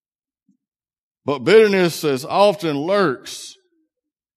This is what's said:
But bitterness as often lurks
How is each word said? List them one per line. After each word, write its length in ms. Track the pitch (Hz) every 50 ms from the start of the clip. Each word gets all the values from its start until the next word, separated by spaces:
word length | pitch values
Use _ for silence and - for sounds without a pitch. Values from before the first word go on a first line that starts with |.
| _ _ _ _ _ _ _ _ _ _ _ _ _ _ _ _ _ _ _ _ _ _ _ _ -
But 140 | 127 143 135
bitterness 680 | 120 151 202 220 220 208 196 190 180 170 151 - -
as 180 | 151 135 127 147
often 540 | - 143 180 202 208 202 202 165 160 143
lurks 800 | 139 147 175 202 208 190 151 123 - - - - - - - - _ _ _ _ _ _ _ _ _ _ _ _ _ _ _ _